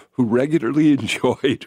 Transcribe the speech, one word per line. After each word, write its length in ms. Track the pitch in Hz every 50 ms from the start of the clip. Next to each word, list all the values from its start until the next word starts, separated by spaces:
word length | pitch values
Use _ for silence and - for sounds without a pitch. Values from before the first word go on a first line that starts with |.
| - _
who 120 | _ - 123
regularly 640 | 110 113 123 135 151 156 165 113 117 139 151 151 151
<laughs> 80 | 147 127
enjoyed 640 | 104 101 - - - 127 117 - - 147 117 - -